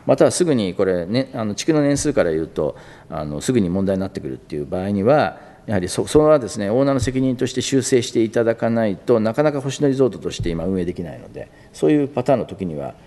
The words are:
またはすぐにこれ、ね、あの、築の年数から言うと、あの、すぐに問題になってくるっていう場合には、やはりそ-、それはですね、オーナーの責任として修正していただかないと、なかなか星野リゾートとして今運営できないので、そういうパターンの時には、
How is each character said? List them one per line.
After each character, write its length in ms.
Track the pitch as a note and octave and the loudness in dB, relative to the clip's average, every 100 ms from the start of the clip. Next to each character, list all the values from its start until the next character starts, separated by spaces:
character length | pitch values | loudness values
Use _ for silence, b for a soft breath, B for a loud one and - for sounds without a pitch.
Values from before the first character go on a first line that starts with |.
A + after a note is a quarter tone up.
| - | 0
ま 100 | C3+ | 4
た 80 | G3+ | 4
は 60 | |
す 120 | G3 | 4
ぐ 120 | F3 B2+ | 2 2
に 180 | F#2+ | 0
こ 120 | F2+ F#2+ | 0 0
れ、 200 | F2+ E2+ | 0 0
ね、 240 | B2 C3 B2 | -2 -2 -4
あ 100 | G#2+ | -6
の、 80 | |
築 180 | G#2 - | -4 0
の 100 | D3+ | 2
年 140 | C#3+ C#3 | 2 0
数 160 | D3+ | 0
か 100 | A2+ | 2
ら 80 | E2+ | 2
言 100 | D#2+ | 0
う 60 | D#2 | -4
と、 280 | - D2+ - B B - | -4 -4 -4 B B -10
あ 120 | D#2 | -8
の、 180 | D2+ D2 | -6 -4
す 100 | - | 0
ぐ 80 | B2+ | 2
に 100 | F2+ | 2
問 160 | F#2+ G2 | 0 0
題 120 | F#2+ | 0
に 20 | |
な 80 | F#2+ | -2
っ 20 | |
て 120 | - | -6
く 60 | D2 | -10
る 60 | |
っ 40 | C2 | -12
て 180 | - D2+ | -10 -10
い 60 | |
う 20 | C#2 | -6
場 160 | F2+ | -4
合 80 | G2 | -2
に 140 | G2+ | 0
は、 420 | G#2+ D3 F#2 - B B - | 4 4 2 -4 B B -4
や 80 | |
は 80 | G2+ | -2
り 80 | F2 | -2
そ-、 180 | - G2 | -4 2
そ 120 | D3+ | 4
れ 60 | D3+ | 6
は 140 | D3+ | 4
で 80 | G2+ | 2
す 80 | G#2+ | -4
ね、 140 | G2+ | -2
オ 100 | A#2+ | 2
ー 40 | C#3 | 2
ナ 60 | |
ー 20 | |
の 80 | C3+ | 0
責 180 | C3+ C3 | 0 0
任 160 | C3 B2 | -2 0
と 100 | B2+ | -2
し 60 | |
て 100 | B2+ | -4
修 200 | - C3+ | 0 0
正 200 | A#2+ B2+ | 2 2
し 120 | A2 | 2
て 100 | B2 | 0
い 60 | A2+ | 0
た 160 | A#2+ A2+ | 2 0
だ 100 | A2+ | 0
か 140 | A2+ | 0
な 180 | A#2 G#2+ | 0 0
い 80 | F2+ | -2
と、 240 | - A#2 | 2 2
な 140 | G#2+ | 2
か 100 | C3 | 2
な 80 | D3+ | 0
か 80 | C#3+ | 0
星 220 | C3+ C3 | -6 0
野 80 | C#3+ | 0
リ 60 | C3 | 4
ゾ 120 | B2 | 2
ー 20 | |
ト 80 | E2+ | 0
と 140 | F2 | -10
し 100 | - | -6
て 80 | E2+ | -4
今 140 | E2 | -2
運 160 | F2 F#2+ | -2 -2
営 60 | F2 | -2
で 80 | |
き 100 | F2 | -6
な 100 | E2 | -10
い 60 | B1+ | -12
の 100 | - | -16
で、 160 | - - B B | -16 -16 B B
そ 140 | - D#3 | -2 2
う 40 | |
い 140 | D3+ C3+ | 2 0
う 20 | |
パ 160 | B2 | -2
タ 100 | B2 | 0
ー 20 | B2+ | 0
ン 20 | |
の 60 | D#2+ | 0
時 200 | F#2 F#2 | -6 -8
に 100 | D2 | -6
は、 180 | C2+ - | -10 -12